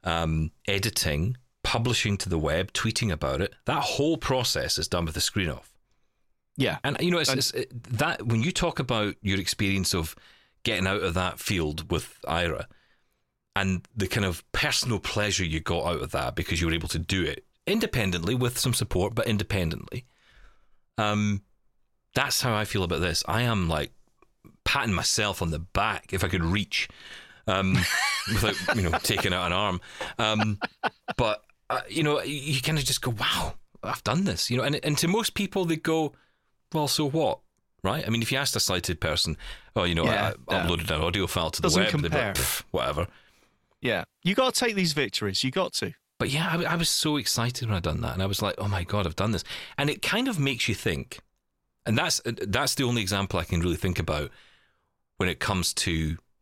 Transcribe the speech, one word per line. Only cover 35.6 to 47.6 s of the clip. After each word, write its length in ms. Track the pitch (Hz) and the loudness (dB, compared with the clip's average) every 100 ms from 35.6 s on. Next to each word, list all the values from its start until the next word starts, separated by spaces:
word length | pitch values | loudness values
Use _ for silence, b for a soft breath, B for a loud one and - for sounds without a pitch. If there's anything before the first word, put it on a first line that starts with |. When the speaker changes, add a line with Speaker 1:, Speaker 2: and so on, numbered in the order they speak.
Speaker 1:
they 120 | 170 160 | 0 0
go, 380 | 165 160 151 b b b b b _ | 0 0 0 b b b b b _
"Well, 160 | 160 147 | -2 0
so 200 | - 147 | 2 2
what?" 300 | 156 135 - _ _ _ _ | 2 2 0 _ _ _ _
Right? 200 | 95 131 - | -2 0 0
I 40 | |
mean, 120 | 113 | 0
if 80 | 113 | 2
you 60 | 131 | 0
asked 180 | 139 - | 0 0
a 40 | |
sighted 400 | - 92 - 82 | 0 0 0 -2
person, 360 | 82 76 - 78 B B B - | 0 2 0 -2 B B B 0
"Oh, 80 | |
you 100 | 87 | 2
know, 100 | 82 | 2
Speaker 2:
Yeah, 280 | 80 101 85 - - | 2 2 0 -2 -4
Speaker 1:
I, 60 | |
I 40 | 95 | 0
Speaker 2:
yeah. 80 | 87 | 0
Speaker 1:
uploaded 240 | 85 80 | 0 0
an 100 | 78 | 0
audio 260 | 82 95 87 | 0 0 -2
file 220 | - 82 | 0 -2
to 120 | - | 0
the 40 | - | 2
Speaker 2:
Doesn't 140 | 90 | 4
Speaker 1:
web," 100 | 107 | 2
they'd 100 | 151 | 2
be 60 | 165 | 0
like, 40 | |
Speaker 2:
compare. 200 | 151 110 | 0 0
Speaker 1:
"Pff, 280 | 90 65 - - | 0 -2 -2 -4
whatever." 340 | 80 62 73 85 b b b b b _ _ | -2 0 -2 -4 b b b b b _ _
Speaker 2:
Yeah. 240 | 127 98 71 _ | -2 -2 -4 _
You 120 | 170 | 0
gotta 180 | 208 262 - | 2 2 2
take 160 | 240 | 0
these 180 | 202 180 | 2 0
victories. 500 | 147 123 - 104 92 | 2 0 0 -2 0
You 60 | 131 | 0
got 200 | 151 - | 0 -2
to. 200 | - 104 - _ _ | -2 -6 -8 _ _
Speaker 1:
But 120 | - | -2
yeah, 180 | 143 170 165 | 0 0 0
I, 180 | 175 | 0
I 20 | 170 | 0
was 120 | 165 | 2
so 280 | - 156 147 | 2 2 0
excited 500 | - - 117 123 | 0 0 -2 -2